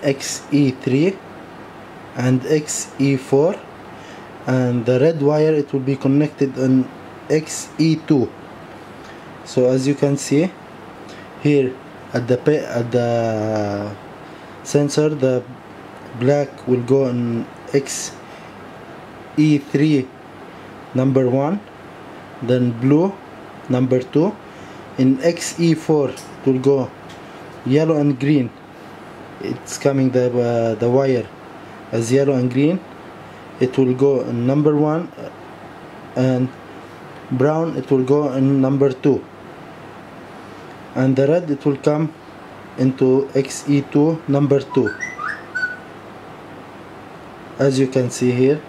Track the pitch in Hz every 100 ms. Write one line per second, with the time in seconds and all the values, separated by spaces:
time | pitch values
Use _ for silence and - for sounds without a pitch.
0 | 147 139 - - - 143 143 127 - 131
1 | 170 196 - - - - - - - -
2 | - - 127 127 123 151 151 - - -
3 | 135 135 - 139 160 214 - - - -
4 | - - - - - 127 123 123 117 127
5 | 151 160 143 151 156 156 143 139 131 135
6 | 135 139 147 - 139 131 131 131 127 -
7 | - - - 151 151 - - - 160 156
8 | - 147 110 - - - - - - -
9 | - - - - - - 127 131 131 143
10 | 143 139 - 139 180 - - - - -
11 | - - - - 147 143 127 - - -
12 | - - 120 123 - 151 - 120 120 120
13 | 120 117 113 110 107 107 104 101 104 107
14 | - - - - - - - 143 143 151
15 | 151 151 131 127 - - - - - -
16 | - 117 123 143 143 - - 123 120 135
17 | 135 123 120 117 - - - 143 135 -
18 | - - - - - - - - - -
19 | - - - - 151 147 143 139 156 147
20 | 127 - - - - - - - - 127
21 | 131 131 127 131 143 202 - - - -
22 | - - - - 117 127 123 113 131 147
23 | 190 190 - - - - - 127 127 127
24 | 127 147 170 - - - - - - -
25 | 131 131 165 170 - - 170 156 - 151
26 | 135 - - - - 131 131 139 123 -
27 | - - - - - - - 139 160 156
28 | 147 127 139 151 120 - - - - -
29 | - - - - - 123 - - 143 139
30 | 131 127 123 123 120 117 113 110 120 127
31 | 135 123 104 - - - - - - 113
32 | 113 135 139 131 123 123 147 185 - -
33 | - - - - - - 127 131 127 127
34 | 139 131 120 120 120 139 151 147 151 160
35 | - - - - - - - - - -
36 | - - 131 127 127 - - - - -
37 | - - - 127 135 156 165 147 131 135
38 | 127 143 147 131 135 139 131 135 139 127
39 | 151 131 - - - - - - - -
40 | - - - - - - - - - 127
41 | 131 131 139 170 170 139 151 139 - 151
42 | 156 - - - - - - - 131 131
43 | 131 131 135 135 135 - - 143 139 147
44 | 151 160 - 139 143 139 - 135 110 -
45 | - - - - - 1077 1077 1077 - -
46 | - - - - - - - - - -
47 | - - - - - - 143 131 135 131
48 | 123 - 123 123 131 151